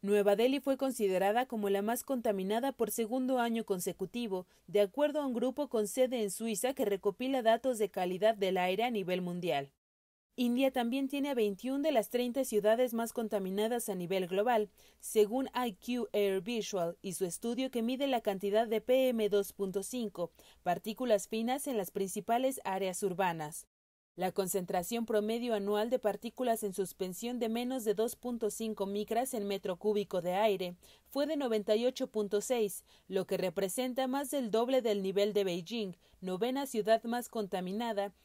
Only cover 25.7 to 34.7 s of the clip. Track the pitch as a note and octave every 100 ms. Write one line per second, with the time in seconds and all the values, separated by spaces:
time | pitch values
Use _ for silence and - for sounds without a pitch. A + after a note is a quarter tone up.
25.7 | G#3 A3+ B3 A3 F#3+ A#3 - B3+ A3+ G#3
26.7 | F#3+ F#3 - F#3 F3+ A#3 B3 A3+ A3+ A#3+
27.7 | C4 G#3+ G3 A#3 - B3 A#3+ G#3+ - A3+
28.7 | G#3+ G3 G3+ G#3+ A3+ C4 A#3+ G3+ G3 F#3+
29.7 | F3+ G#3+ G#3 G3 F#3 F3 F3+ A3 F#3+ F3+
30.7 | F3+ - - _ C#4 C#4+ D#4 C4+ A3 G#3
31.7 | G#3+ A#3+ B3+ C4 A3 G#3 G#3 - B3 G#3
32.7 | - - - _ F#3+ - F#3 F#3 E3+ F#3
33.7 | G#3+ B3+ B3 C4 C4+ C#4+ D4 A#3+ G#3+ B3